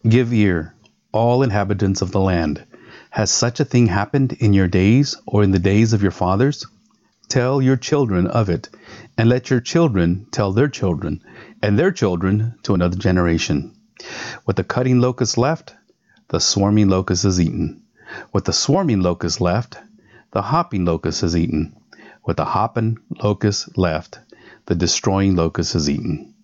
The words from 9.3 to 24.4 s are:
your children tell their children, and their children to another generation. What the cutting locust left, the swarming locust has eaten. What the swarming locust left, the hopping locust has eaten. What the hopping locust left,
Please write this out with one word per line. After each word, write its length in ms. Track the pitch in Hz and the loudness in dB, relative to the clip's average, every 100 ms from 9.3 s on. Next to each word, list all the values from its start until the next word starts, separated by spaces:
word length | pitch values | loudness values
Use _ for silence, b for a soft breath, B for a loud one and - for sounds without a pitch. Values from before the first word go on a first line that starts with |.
| 123 - | 2 0
your 100 | 127 | -2
children 680 | 123 165 165 98 85 92 - | 0 2 2 2 0 0 -4
tell 220 | - 101 | -2 0
their 160 | 101 147 | 2 0
children, 540 | - 98 82 - 85 B B B B | 0 -2 -2 -4 -8 B B B B
and 160 | - 104 | 0 2
their 120 | 180 | 2
children 640 | 185 101 87 95 104 113 - | 0 -2 0 0 0 -2 -6
to 100 | - | -2
another 220 | 95 87 92 | 2 2 0
generation. 760 | 95 90 87 82 - 73 67 _ _ _ B B B B | 0 2 2 0 0 -4 -4 _ _ _ B B B B
What 120 | - 101 | -4 -4
the 80 | |
cutting 360 | - - 127 127 | -2 -2 2 4
locust 380 | 127 123 120 - | 2 0 -2 0
left, 360 | 127 160 - - _ _ b b _ | 0 -2 -8 -20 _ _ b b _
the 120 | - | -4
swarming 480 | - - 98 107 101 | -2 0 2 4 4
locust 360 | 92 92 90 | 2 0 0
has 160 | 101 90 | 0 2
eaten. 420 | 82 85 85 - _ B B B B | 0 -2 -6 -8 _ B B B B
What 140 | 98 | -4
the 80 | - | -2
swarming 480 | - - 160 175 104 | -4 0 0 2 0
locust 400 | 90 87 85 - | 0 -2 -6 -2
left, 380 | 90 98 120 - - _ b b b | 0 -2 -4 -16 -20 _ b b b
the 100 | - | -6
hopping 440 | 98 156 170 101 87 | -2 -2 -2 -2 -2
locust 340 | 82 85 82 | -2 -4 -2
has 160 | 87 87 | -2 0
eaten. 380 | 82 78 80 - _ B B B | 0 -2 -4 -10 _ B B B
What 160 | - - | -6 -4
the 60 | - | -2
hopping 500 | 95 110 - 110 113 _ - | -2 -2 -2 -2 -4 _ -6
locust 540 | 104 101 104 101 - - | -4 0 -2 -2 -6 -2
left, 420 | 90 78 - - _ B | -2 -2 -8 -20 _ B